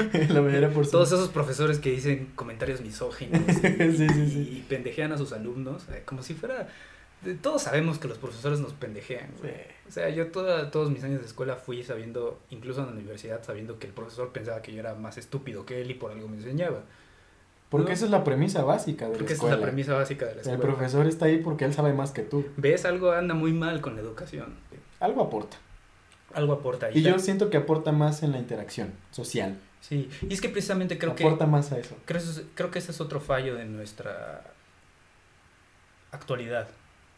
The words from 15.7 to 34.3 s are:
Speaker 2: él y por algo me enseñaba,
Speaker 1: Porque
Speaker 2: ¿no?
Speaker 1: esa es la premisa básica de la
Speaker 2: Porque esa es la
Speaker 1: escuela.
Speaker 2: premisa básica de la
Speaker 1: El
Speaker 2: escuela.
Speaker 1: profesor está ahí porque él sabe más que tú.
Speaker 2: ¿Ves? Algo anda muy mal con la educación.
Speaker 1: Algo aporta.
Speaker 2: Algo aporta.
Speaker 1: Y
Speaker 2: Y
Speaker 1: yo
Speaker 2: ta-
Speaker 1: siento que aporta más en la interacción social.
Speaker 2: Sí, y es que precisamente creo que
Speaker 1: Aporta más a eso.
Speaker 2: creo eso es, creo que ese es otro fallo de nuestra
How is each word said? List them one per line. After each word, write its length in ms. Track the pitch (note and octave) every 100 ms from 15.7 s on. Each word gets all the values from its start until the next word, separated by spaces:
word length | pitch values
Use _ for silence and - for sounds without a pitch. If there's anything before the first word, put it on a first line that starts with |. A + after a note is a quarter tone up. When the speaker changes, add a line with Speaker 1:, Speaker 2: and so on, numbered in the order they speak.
| B2+
Speaker 2:
él 80 | B2
y 20 |
por 180 | B2+ A2
algo 160 | G#2+ A2
me 80 | G#2+
enseñaba, 460 | A#2+ D3 F3 A2 - - - - - _ _ _ -
Speaker 1:
Porque 180 | D3 E3+
Speaker 2:
¿no? 60 |
Speaker 1:
esa 120 | F3 A3
es 60 |
la 120 | G3 D3
premisa 380 | C3 F#3+ F3
básica 420 | C3+ - - - A2+
de 60 |
la 40 | A2
Speaker 2:
Porque 160 | -
esa 100 | D#3+
es 0 |
la 60 | A#2+ A2
Speaker 1:
escuela. 100 | G#2+
Speaker 2:
premisa 260 | C3+ C3+ C3+
básica 300 | C#3 - A#2+
de 100 | -
la 60 |
Speaker 1:
El 60 | B2+
Speaker 2:
escuela. 120 | B2
Speaker 1:
profesor 460 | C3+ C3+ C3 C#3+ D#3
está 180 | D#3+ D#3+
ahí 100 | D#3+
porque 260 | E3 D3 F3
él 80 |
sabe 200 | D3 D3
más 180 | C#3 C#3
que 120 | -
tú. 220 | - C#3+ C#3 -
Speaker 2:
¿Ves? 260 | C#3 F3+ F#3
Algo 260 | F3+ F3+
anda 220 | E3+ F3+
muy 200 | D#3+ D#3+
mal 260 | E3 E3 D#3+
con 140 | C#3+ A2
la 60 |
educación. 540 | A2+ A2+ - D3 A#2 A#2+ - - - -
Speaker 1:
Algo 240 | F#3 B2+
aporta. 340 | - G#2+ G2+ - - - - - - - -
Speaker 2:
Algo 180 | D3+ D3
aporta. 380 | C#3+ C3 B2 A2+
Speaker 1:
Y 80 | D3+
Speaker 2:
Y 40 |
Speaker 1:
yo 100 | E3+
Speaker 2:
ta- 60 | F#3
Speaker 1:
siento 300 | F#3+ F#3+ G#3
que 60 | D3
aporta 360 | C#3 D#3 D#3
más 280 | D3+ D3+ D3+
en 120 | D3+
la 40 | B2+
interacción 520 | A#2+ G#2+ G#2 - G2 - -
social. 460 | - A#2+ A#2+ G2 G2 - -
Speaker 2:
Sí, 300 | - C#3+ B2+ - -
y 60 |
es 80 | F#3+
que 80 | A#3
precisamente 480 | G3+ - F#3+ F#3 D#3+
creo 180 | E3 -
que 80 |
Speaker 1:
Aporta 220 | D#3 D#3 D#3
más 260 | D3 C#3+
a 80 | B2+
eso. 160 | - -
Speaker 2:
creo 160 | - E3+
eso 100 | E3
es, 140 | D#3 -
creo 160 | - F3+
que 100 | F3+
ese 120 | F3
es 80 | E3
otro 220 | D3+ C#3+
fallo 340 | - C3 C3 A#2+
de 80 |
nuestra 800 | A2+ G#2+ G#2 - G#2+ F2+ -